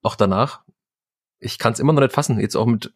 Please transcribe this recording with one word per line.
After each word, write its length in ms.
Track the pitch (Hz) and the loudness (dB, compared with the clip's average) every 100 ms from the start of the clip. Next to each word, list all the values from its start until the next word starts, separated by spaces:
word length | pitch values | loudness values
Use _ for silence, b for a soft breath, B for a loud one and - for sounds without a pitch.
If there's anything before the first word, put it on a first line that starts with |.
auch 140 | 110 - | -4 0
danach, 480 | 98 95 135 - _ _ _ _ _ _ _ _ | 2 2 0 -4 _ _ _ _ _ _ _ _
ich 180 | - - | -12 -4
kann's 200 | 113 113 | -4 0
immer 140 | 143 | 2
noch 80 | 151 | 2
nicht 120 | 135 | 2
fassen, 260 | - 147 113 | 0 -2 -2
jetzt 160 | 104 - | 0 0
auch 100 | 113 | 0
mit 280 | 113 - | 0 -4